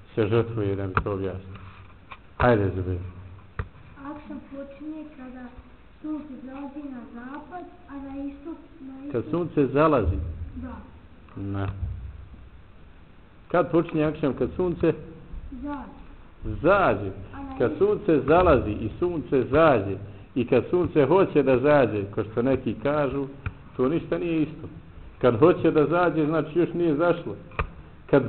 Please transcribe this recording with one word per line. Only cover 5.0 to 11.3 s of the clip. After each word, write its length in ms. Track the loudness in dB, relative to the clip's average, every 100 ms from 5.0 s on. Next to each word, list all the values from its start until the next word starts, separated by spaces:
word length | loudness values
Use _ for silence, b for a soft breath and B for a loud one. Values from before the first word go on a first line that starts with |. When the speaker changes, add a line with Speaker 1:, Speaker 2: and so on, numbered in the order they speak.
| -12 -16
Speaker 2:
kada 280 | -16 -16 -16 -18 -20 -20 -20 -14
sunce 320 | -8 -8 -8 -12 -12
zalazi 360 | -12 -12 -10 -12
na 100 | -12 -14
zapad, 500 | -14 -12 -14 -12 -14 -14 -18 -16
a 40 |
na 300 | -14 -10 -8
istok, 320 | -10 -10 -12 -14 -16 -18
na 140 | -16 -14 -8
istok 60 |
Speaker 1:
Kad 120 | -6 -4
sunce 360 | -4 -2 0 0
zalazi? 500 | 4 4 4 0 -2 -4 -8 -12
Speaker 2:
Da. 220 | -10 -12 -12 -16 -20 -20 -20 -16